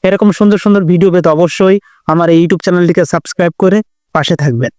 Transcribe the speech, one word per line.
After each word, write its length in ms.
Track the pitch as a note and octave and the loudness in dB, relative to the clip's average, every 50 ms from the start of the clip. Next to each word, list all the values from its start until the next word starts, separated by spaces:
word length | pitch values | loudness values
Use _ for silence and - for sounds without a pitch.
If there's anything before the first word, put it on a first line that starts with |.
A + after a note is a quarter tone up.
| - | 0
এরকম 240 | F#3 G3+ G3 G#3+ G#3 E3+ - | -2 0 2 0 0 2 2
সুন্দর 180 | G#3 G#3 G#3 F#3+ - | 2 2 2 0 0
সুন্দর 180 | G#3+ G3+ G3+ F#3 D#3+ | 0 0 0 2 0
ভিডিও 180 | F3+ E3+ F#3+ G3 E3+ | 0 2 2 2 2
পেতে 160 | F3+ D#3+ E3+ D#3 | 2 2 2 2
অবশ্যই 400 | D#3 F3 D#3+ - - G3 F#3+ G3 G3+ _ _ _ _ _ - | 2 0 -2 0 0 2 2 2 0 _ _ _ _ _ -2
আমার 160 | D#3+ E3+ E3+ E3+ E3 | -2 0 2 2 2
এই 40 | E3 | 2
YouTube 200 | E3+ E3 F#3+ E3 - | 2 0 -2 -2 -2
চ্যানেলটিকে 380 | F#3+ F3 F3 F3 E3+ E3+ F#3 E3+ - - | -2 0 0 0 0 0 0 -2 -2 -4
সাবস্ক্রাইব 400 | E3+ _ - - - F3+ E3+ - - G3 | -6 _ -8 -4 -2 -4 -4 -2 0 0
করে 140 | F#3 F#3+ G#3+ G#3+ _ _ _ _ _ _ | 0 0 0 -2 _ _ _ _ _ _
পাশে 200 | D#3+ C#3+ - F3 - C#3+ | -4 -2 -2 -4 -2 -2
থাকবেন। 280 | D3 A#2+ A#2 B2 - _ | -4 -2 -2 -4 -6 _